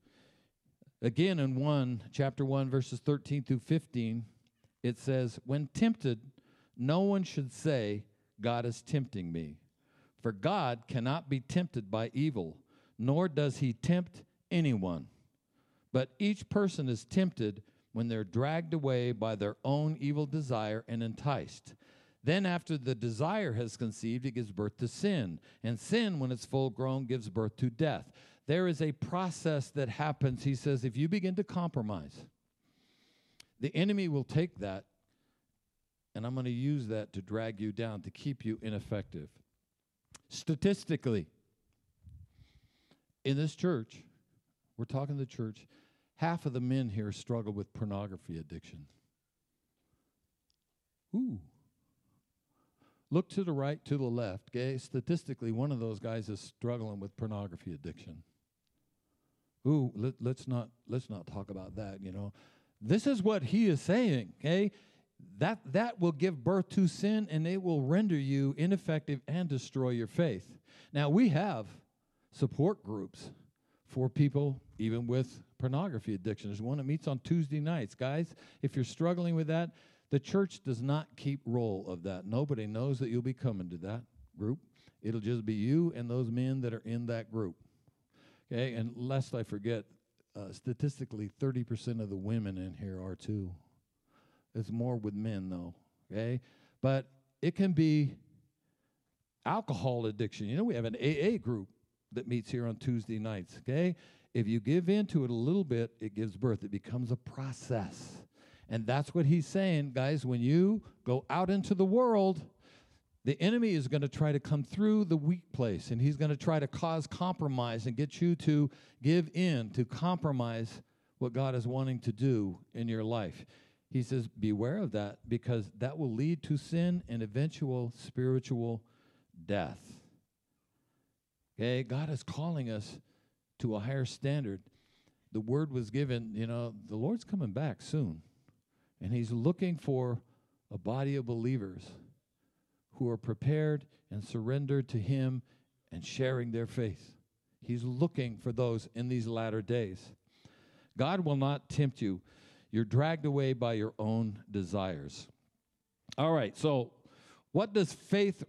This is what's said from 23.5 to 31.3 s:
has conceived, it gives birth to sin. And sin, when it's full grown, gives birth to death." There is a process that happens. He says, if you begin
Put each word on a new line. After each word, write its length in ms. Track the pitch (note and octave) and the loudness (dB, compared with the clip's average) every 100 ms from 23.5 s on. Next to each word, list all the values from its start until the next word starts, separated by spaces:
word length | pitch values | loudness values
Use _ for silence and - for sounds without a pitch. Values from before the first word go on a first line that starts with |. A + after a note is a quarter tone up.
has 240 | A2+ A2+ - | -2 -4 -4
conceived, 480 | A2+ G2+ A2+ B2 C3 | -6 -4 -4 -2 -2
it 60 | |
gives 200 | A#2 G#2+ | -4 -4
birth 260 | F#2 G#2 - | -2 -4 -2
to 100 | A#2+ | -4
sin. 520 | - G3+ F3 F#2+ D#2 - - | 0 0 2 -2 -6 -14 -8
And 160 | A2+ A2+ | -4 -4
sin, 400 | - A3 A3 D#3 | 0 2 2 0
when 120 | B2+ | -2
it's 140 | B2 - | -4 -2
full 260 | C3+ C3 | 0 0
grown, 340 | G#2+ C3 C3+ A#2+ | 0 -2 -2 -2
gives 240 | B2+ G#2+ | -4 -2
birth 260 | A2+ G#2+ - | -2 -2 0
to 120 | B2 | 0
death." 420 | A2+ D#3 G2 - - - _ - | 2 0 0 -6 -20 -20 _ 0
There 200 | E3+ F3+ | 2 2
is 140 | D3 | 2
a 100 | D#3 | 0
process 800 | C#3+ - F3+ F#3 - D#3+ D3 - | -2 -4 -2 -2 -2 0 0 0
that 180 | C#3+ B2 | -2 -2
happens. 540 | - D3+ C#3+ C3+ B2+ | 0 -2 2 2 2
He 120 | C#3 C3 | 0 0
says, 300 | D3 C3+ B2 | 2 0 0
if 100 | C3 | 0
you 120 | D#3+ | 0
begin 280 | G3+ F#3 | 2 0